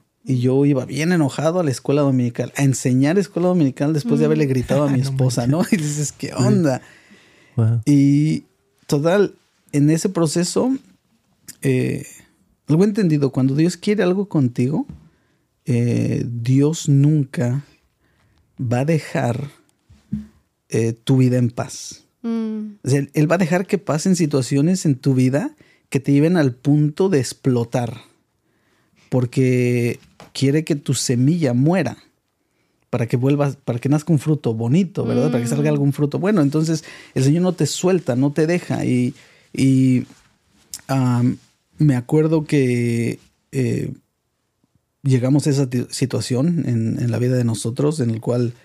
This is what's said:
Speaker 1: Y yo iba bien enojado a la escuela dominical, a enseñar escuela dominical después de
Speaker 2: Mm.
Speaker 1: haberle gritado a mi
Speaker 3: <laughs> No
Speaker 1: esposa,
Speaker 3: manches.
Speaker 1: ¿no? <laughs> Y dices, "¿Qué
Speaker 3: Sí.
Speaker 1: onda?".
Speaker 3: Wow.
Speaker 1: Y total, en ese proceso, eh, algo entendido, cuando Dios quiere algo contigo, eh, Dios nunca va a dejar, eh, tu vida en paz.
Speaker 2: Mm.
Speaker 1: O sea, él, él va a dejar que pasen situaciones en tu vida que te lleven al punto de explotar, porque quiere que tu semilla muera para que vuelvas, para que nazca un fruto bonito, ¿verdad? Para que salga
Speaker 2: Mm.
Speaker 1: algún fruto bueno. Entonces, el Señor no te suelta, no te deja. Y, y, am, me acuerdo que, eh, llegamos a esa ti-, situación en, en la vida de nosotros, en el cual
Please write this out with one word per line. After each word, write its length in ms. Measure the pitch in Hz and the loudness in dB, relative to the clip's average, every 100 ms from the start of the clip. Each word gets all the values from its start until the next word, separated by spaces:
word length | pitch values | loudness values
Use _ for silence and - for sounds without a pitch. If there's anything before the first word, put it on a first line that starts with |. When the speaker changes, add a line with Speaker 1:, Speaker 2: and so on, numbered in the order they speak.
| _ _ | _ _
Speaker 1:
Y 140 | - 127 | -4 -2
yo 260 | 127 131 143 | 2 2 2
iba 180 | 135 | 0
bien 260 | 117 135 160 | -2 -4 0
enojado 460 | 175 143 - 156 180 | 2 0 0 -2 0
a 60 | |
la 60 | 160 | -2
escuela 300 | 127 - 143 | -2 -2 0
dominical, 500 | 139 131 120 117 - - | 2 2 0 -4 -6 0
a 60 | |
enseñar 560 | 139 120 131 127 139 190 | 0 0 0 2 2 2
escuela 300 | 190 170 180 | -2 -2 0
dominical 440 | 180 139 - 147 | 2 0 0 -2
después 260 | 160 233 147 | -2 0 0
de 60 | 156 | 2
Speaker 2:
Mm. 20 | |
Speaker 1:
haberle 180 | 156 143 | 2 0
gritado 360 | 127 120 135 | 0 0 0
a 40 | 147 | 2
mi 80 | 135 | 0
Speaker 3:
<laughs> 40 | |
No 0 | |
Speaker 1:
esposa, 420 | 135 131 127 120 120 | 0 0 0 0 0
Speaker 3:
manches. 40 | |
Speaker 1:
¿no? 120 | 151 - | 0 0
<laughs> 40 | |
Y 100 | 208 | -2
dices, 300 | 151 147 147 | -2 -4 -6
"¿Qué 160 | - - | -8 -8
Speaker 3:
Sí. 40 | - | -2
Speaker 1:
onda?". 440 | 123 202 156 123 - - _ - _ _ _ - | 2 2 2 -2 -6 -20 _ -20 _ _ _ -2
Speaker 3:
Wow. 240 | 110 117 107 | 0 2 2
Speaker 1:
Y 580 | 143 139 143 156 156 - _ _ _ - | 4 6 4 2 -2 -6 _ _ _ -4
total, 480 | 147 160 196 190 - _ _ _ | 0 2 2 0 -4 _ _ _
en 180 | 143 147 | 2 2
ese 200 | 160 208 | 2 0
proceso, 680 | 185 165 170 175 185 254 269 - _ _ _ _ _ - - | 0 0 0 0 0 0 -2 -8 _ _ _ _ _ -20 -6
eh, 440 | 139 127 127 131 131 - _ _ _ _ - | -2 0 -2 -6 -10 -20 _ _ _ _ 0
algo 160 | 160 | 2
entendido, 460 | 208 208 180 147 139 | 2 2 0 2 0
cuando 220 | 135 131 139 | 0 0 2
Dios 200 | 170 - | 0 -2
quiere 240 | - 208 | -2 0
algo 240 | 180 190 196 | 0 0 -2
contigo, 580 | 160 123 120 127 175 285 - - _ _ _ _ _ | 0 0 0 -2 -2 -6 -12 -20 _ _ _ _ _
eh, 600 | - 120 120 117 113 - 123 | -4 0 0 0 -2 -2 -4
Dios 600 | 120 117 131 147 160 - | -4 0 2 2 0 2
nunca 760 | 139 143 156 131 - 123 131 - _ _ _ _ _ _ _ _ - | 4 4 2 0 -2 -2 -4 -8 _ _ _ _ _ _ _ _ -8
va 200 | 123 120 | -2 -2
a 40 | |
dejar, 640 | 143 160 - 156 127 120 143 - _ _ _ - _ 71 - _ _ _ _ | 0 -2 -2 -4 -2 -4 -8 -14 _ _ _ -20 _ -12 -12 _ _ _ _
eh, 240 | 123 113 | -2 -2
tu 240 | 117 - 131 | -4 0 2
vida 220 | 127 123 | 4 2
en 120 | 120 | 0
paz. 540 | - - - - - _ _ | -2 -10 -12 -18 -20 _ _
Speaker 2:
Mm. 520 | 233 226 220 220 214 208 | -6 -6 -6 -8 -10 -10
Speaker 1:
O 40 | - | -2
sea, 80 | 139 | -2
él, 120 | 139 | -2
él 160 | - 151 | -2 0
va 60 | 175 | 0
a 20 | |
dejar 280 | 165 180 202 | 0 -2 -2
que 120 | 190 | -4
pasen 360 | - 156 190 180 | -2 -4 -2 0
situaciones 680 | 156 143 127 139 156 185 | 0 -2 0 0 0 0
en 100 | 165 131 | 0 0
tu 180 | 143 | 0
vida 420 | 131 127 139 269 - _ _ _ | 2 2 0 -4 -8 _ _ _
que 120 | 139 | -4
te 120 | - | 0
lleven 240 | 143 156 180 | 2 2 2
al 180 | 139 | 0
punto 540 | 120 143 147 151 147 185 | 0 0 2 2 0 0
de 100 | 147 | 0
explotar, 840 | 123 - 139 120 117 131 120 - - _ _ _ _ _ _ _ _ _ _ | -2 -4 -2 -2 -2 -4 -6 -10 -20 _ _ _ _ _ _ _ _ _ _
porque 880 | 127 120 139 127 123 123 123 120 117 _ - - | -2 0 0 2 2 0 0 -2 -4 _ -20 -18
quiere 320 | - 131 151 | -2 0 2
que 120 | 160 147 | 0 -4
tu 180 | - | -2
semilla 600 | 131 - 120 131 175 139 | -4 0 2 2 2 0
muera 440 | 120 143 185 131 110 _ _ _ _ _ _ _ _ _ | 2 2 2 -2 -6 _ _ _ _ _ _ _ _ _
para 160 | 117 117 | -4 -2
que 100 | 127 | 0
vuelvas, 400 | 131 143 143 123 | 0 2 0 -4
para 220 | - 120 | -6 -4
que 100 | 139 | 0
nazca 240 | 151 - | -2 2
un 60 | 151 | 0
fruto 340 | 156 151 - | 0 -2 -2
bonito, 500 | 110 117 160 185 - | -4 0 0 0 -4
¿verdad? 260 | 117 120 120 | -2 0 0
Para 120 | 120 | 0
que 60 | 120 | -2
salga 220 | 143 147 | -2 0
Speaker 2:
Mm. 40 | |
Speaker 1:
algún 180 | 147 143 | 0 0
fruto 260 | 139 143 131 | 0 -2 -2
bueno. 240 | 185 214 | 0 2
Entonces, 420 | 143 151 160 160 - - - | 2 0 0 -2 -6 -20 -8
el 80 | - | 0
Señor 180 | 135 165 | 2 2
no 100 | 180 | 0
te 140 | 180 147 | 0 -2
suelta, 500 | - 180 185 - 123 | -2 0 0 0 0
no 160 | 143 | 0
te 140 | 143 156 | 0 0
deja. 380 | 175 - - | 0 -2 -4
Y, 300 | - 123 123 - - _ _ | 0 0 0 -4 -16 _ _
y, 520 | - 135 131 131 127 120 - _ _ _ _ _ - - | 0 2 4 4 2 -2 -12 _ _ _ _ _ -16 -4
am, 500 | 135 127 120 123 131 _ _ _ - | 0 0 2 0 -2 _ _ _ 0
me 160 | 156 123 | 2 2
acuerdo 480 | 120 156 156 160 | 0 0 2 0
que, 760 | 151 147 131 120 120 117 117 - _ _ _ | 0 0 2 0 0 -2 -2 -6 _ _ _
eh, 400 | 135 120 117 147 - _ _ _ _ _ _ _ _ _ _ | -4 -2 -2 -6 -10 _ _ _ _ _ _ _ _ _ _
llegamos 440 | 139 127 127 143 151 | 0 0 2 2 2
a 40 | |
esa 200 | 135 131 | 0 0
ti-, 160 | 123 - | -4 -6
situación 760 | - 131 117 - 123 156 170 - | -4 -4 -4 -4 -2 -2 -2 -2
en, 320 | 117 113 - | -2 -2 -4
en 100 | 123 | -4
la 80 | 113 | -2
vida 180 | 123 127 | 0 0
de 80 | |
nosotros, 560 | 120 110 113 127 147 156 | 0 -2 -6 -2 -2 -2
en 100 | 117 | -2
el 100 | 110 | -4
cual 340 | 123 120 120 120 | -4 -2 -2 -6